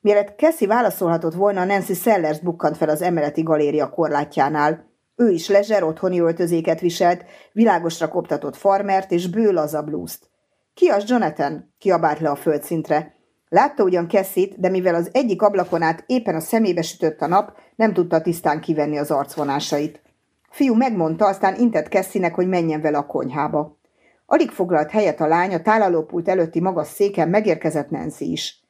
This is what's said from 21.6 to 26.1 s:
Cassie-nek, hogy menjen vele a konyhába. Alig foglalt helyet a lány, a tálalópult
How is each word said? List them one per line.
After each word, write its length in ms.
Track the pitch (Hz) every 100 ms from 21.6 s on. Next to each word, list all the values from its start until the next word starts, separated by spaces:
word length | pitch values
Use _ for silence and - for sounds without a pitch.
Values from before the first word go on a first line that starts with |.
| 240 196 151
Cassie-nek, 480 | 196 190 202 180
hogy 140 | 165 180
menjen 320 | 185 165 156
vele 180 | 156 147
a 80 | 143
konyhába. 720 | 143 135 139 147 151 151 _ _ _ _ _ _
Alig 240 | - 320
foglalt 400 | - 180 165 151
helyet 300 | 220 202 147
a 60 | 156
lány, 280 | 165 185
a 80 | 175
tálalópult 680 | 170 220 196 170 156